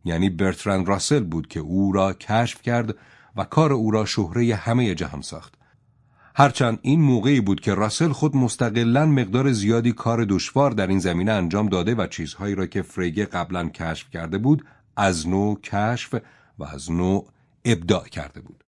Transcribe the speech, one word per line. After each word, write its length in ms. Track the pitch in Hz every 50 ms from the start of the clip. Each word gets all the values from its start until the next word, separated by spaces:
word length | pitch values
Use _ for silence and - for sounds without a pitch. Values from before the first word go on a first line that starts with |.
| _
یعنی 240 | 87 82 82 92 98
برترند 580 | 90 82 95 95 90 - - 104 98 95 87
راسل 360 | 90 101 95 - - 151 143 107
بود 240 | 85 80 82 76
که 120 | - - 82
او 320 | 78 76 90 95 98 98
را 220 | 95 98 95 98 92
کشف 480 | - - - 107 113 120 120 - -
کرد 340 | _ 123 120 120 113 107 110 - - - - _ _ _ _
و 80 | 101 98
کار 300 | - - 156 160 151 139
او 180 | 120 110 110
را 140 | 107 107 107
شهرهٔ 500 | 98 - - 101 82 87 120 120 117 110
همهٔ 400 | 95 - 113 117 123 123 107 90
جهان 260 | 80 90 69 73 71
ساخت. 320 | - - - 73 - - _ _ _ _ _ _ _ _ _ _ _ _ _ _ _ - _
هرچند 440 | - 139 143 - - 131 120 113 -
این 200 | - 131 143 165
موقعی 400 | 156 139 127 113 98 135 147 131
بود 200 | 104 95 98 -
که 120 | - 110 98
راسل 380 | 95 107 107 - - 165 170
خود 240 | 135 - 151 151 135
مستقلاً 680 | 135 127 113 - - 127 117 104 120 117 117 120 139 156
مقدار 460 | 156 147 135 120 92 101 127 135 139
زیادی 400 | 127 104 98 104 113 117 117 120
کار 340 | 110 - - 117 117 117 117
دشوار 460 | 98 98 90 - - - 135 143 139
در 160 | 117 104 95
این 120 | 92 95 98
زمینه 320 | 85 92 85 87 95 107
انجام 380 | 110 101 90 82 87 104 107 101
داده 260 | 95 90 87 104 123
و 120 | 110 90
چیزهایی 480 | 82 - - 82 73 - - 98 101 98
را 100 | 92 92
که 160 | 87 - 101
فرگه 440 | 87 - - 98 90 87 80 104 104
قبلاً 440 | 98 - 90 85 85 90 87 85 80
کشف 400 | - - 87 82 80 - - _
کرده 280 | - 85 82 80 90
بود، 280 | 98 110 135 156 151 - - _ _ _ _ _
از 300 | - 101 98 92 80 76
نو 280 | 85 92 98 101 104 104
کشف 640 | - - - - 101 104 110 123 120 - - - 113 - - _ _ _ _ _ -
و 40 | -
از 280 | 71 71 69 71 82
نو 300 | 82 85 90 92 98 98 - - _ _ _ _ _ _ _
ابداع 420 | 120 117 85 82 85 101 87 -
کرده 340 | - - 78 71 71 - -
بود. 220 | - - - _ _